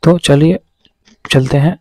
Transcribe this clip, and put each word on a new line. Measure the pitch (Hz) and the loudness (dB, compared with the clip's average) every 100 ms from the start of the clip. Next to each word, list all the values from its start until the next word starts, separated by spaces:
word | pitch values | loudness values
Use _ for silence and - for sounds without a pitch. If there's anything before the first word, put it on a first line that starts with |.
तो | - 175 | 0 0
चलिए | - 143 160 185 _ _ _ _ _ _ | 0 2 2 -2 _ _ _ _ _ _
चलते | - 139 131 143 | -4 -2 0 -2
हैं | 147 185 | -2 -4